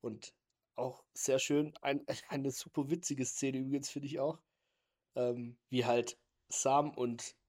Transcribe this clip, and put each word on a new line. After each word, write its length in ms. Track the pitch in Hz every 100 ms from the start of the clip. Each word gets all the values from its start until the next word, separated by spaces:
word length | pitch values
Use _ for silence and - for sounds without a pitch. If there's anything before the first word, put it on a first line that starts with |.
Und 320 | 120 110 - _ _ _ _ -
auch 280 | 127 117 _
sehr 260 | - - 131
schön, 340 | - 147 151 151
ein, 240 | 143 143 -
<laughs> 220 | 143 -
eine 220 | 143 139
super 380 | 135 - - 139
witzige 360 | 175 - 139 127
Szene 340 | - 139 135
übrigens, 300 | 131 143 143
finde 180 | 147 139
ich 120 | 156
auch, 200 | 139 160 _ _ _ _ _ _ _ -
ähm, 420 | 123 120 120 120 _
wie 160 | 127 123
halt 320 | 120 120 - _ _ _
Sam 420 | - 135 139 147
und 440 | - 123 117 - -